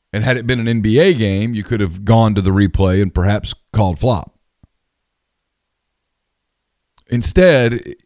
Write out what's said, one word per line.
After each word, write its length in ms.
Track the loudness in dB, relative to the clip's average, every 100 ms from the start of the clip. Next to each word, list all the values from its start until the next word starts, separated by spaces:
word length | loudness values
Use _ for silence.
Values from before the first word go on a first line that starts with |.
| _
And 80 | -4
had 140 | -2 -2
it 100 | -2
been 140 | -2
an 80 | -2
N 120 | -2
B 180 | 2 2
A 140 | 2
game, 420 | 2 -2 -2 -4
you 80 | -6
could 180 | -4 -4
have 240 | -4 -2
gone 300 | 2 4 4
to 80 | 2
the 80 | 0
replay 520 | 2 2 2 0 0
and 120 | -2
perhaps 400 | -2 -2 -2 -6 -14 _
called 260 | -2 -2 -2
flop. 400 | -2 -4 -8 _ _ _ _ _ _ _ _ _ _ _ _ _ _ _ _ _ _ _ _ _ _ _ _ _ _ _ _
Instead, 840 | -4 0 4 4 4 2 -4 -10 -18